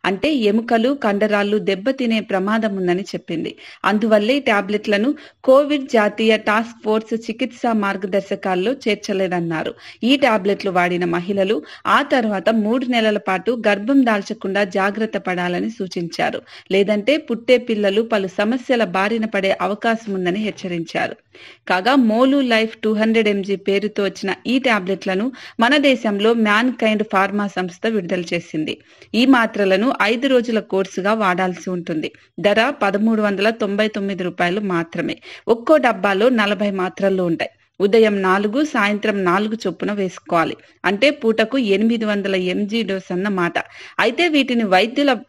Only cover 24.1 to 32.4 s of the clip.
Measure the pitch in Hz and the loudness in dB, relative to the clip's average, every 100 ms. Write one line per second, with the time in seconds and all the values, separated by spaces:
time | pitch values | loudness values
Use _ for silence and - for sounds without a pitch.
24.1 | 190 196 180 - 254 254 214 180 185 196 | -4 -6 -6 -2 0 2 0 -2 -4 -4
25.1 | 185 240 - - - 233 294 277 240 226 | -4 -4 -8 -14 0 2 4 4 2 0
26.1 | 202 214 233 214 208 254 240 226 214 214 | 0 2 2 2 2 0 0 0 0 0
27.1 | 196 196 208 202 - 185 - 226 220 175 | 0 0 -2 -4 -4 -6 -4 -2 -2 -2
28.1 | 180 175 170 - 156 156 - _ _ - | -4 -4 -6 -4 -6 -6 -8 _ _ -4
29.1 | 214 254 254 226 202 196 190 240 - 208 | 0 4 4 2 0 0 2 0 0 0
30.1 | 240 269 254 233 220 - 190 190 - 190 | 0 2 2 2 -2 -2 -2 -2 -2 0
31.1 | 220 196 180 185 170 - 180 175 156 151 | 2 2 2 -2 -4 -6 -8 -6 -6 -6
32.1 | - _ - | -12 _ -2